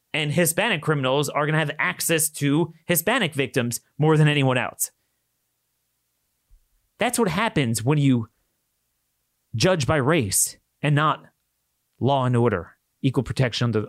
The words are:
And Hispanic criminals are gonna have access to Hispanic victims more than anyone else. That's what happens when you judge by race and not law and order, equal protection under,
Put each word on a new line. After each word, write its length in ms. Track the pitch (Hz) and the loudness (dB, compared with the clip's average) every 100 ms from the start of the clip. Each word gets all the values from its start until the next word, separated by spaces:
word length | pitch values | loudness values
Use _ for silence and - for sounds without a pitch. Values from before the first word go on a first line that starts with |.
| _ | _
And 200 | 147 151 | -6 -2
Hispanic 480 | 147 170 - 214 180 | 0 0 0 -2 -2
criminals 480 | 151 151 131 135 147 | -2 -2 0 0 -2
are 160 | - 147 | -4 -2
gonna 140 | 156 | 0
have 120 | 151 139 | -2 -2
access 500 | 175 175 - 165 156 | -4 -4 -2 0 0
to 420 | - 143 147 170 - - | -2 -2 0 -2 -6 -4
Hispanic 480 | 175 170 254 180 | -2 0 0 -2
victims 460 | 131 131 131 120 117 - - | -2 -4 -2 -2 -4 -10 -2
more 200 | 151 156 | 2 4
than 100 | 151 | 4
anyone 300 | 147 135 127 | 4 2 0
else. 340 | 110 - - - _ _ _ _ _ _ _ _ _ _ _ _ _ _ _ - _ _ _ - | -2 -6 -10 -10 _ _ _ _ _ _ _ _ _ _ _ _ _ _ _ -20 _ _ _ -6
That's 200 | 226 247 | -4 0
what 120 | 226 | -2
happens 520 | 160 220 214 127 113 | 0 -2 0 -2 0
when 160 | 110 151 | 0 2
you 300 | 139 123 113 _ _ _ _ _ _ _ _ _ _ _ _ 113 | 4 2 0 _ _ _ _ _ _ _ _ _ _ _ _ -2
judge 320 | 165 185 131 | 0 0 0
by 80 | 156 | 0
race 600 | 127 170 107 - - - _ _ | 2 0 0 -2 -4 -6 _ _
and 120 | 143 | 0
not 300 | 143 151 139 - _ _ _ _ _ _ _ | 2 0 -2 -8 _ _ _ _ _ _ _
law 280 | 120 139 127 | 0 0 2
and 100 | 123 | 2
order, 380 | 120 98 - - _ _ | 2 0 -4 -16 _ _
equal 200 | 139 131 | -2 -2
protection 420 | 117 - 127 - 120 | -2 -2 -2 0 -2
under, 200 | 110 | 0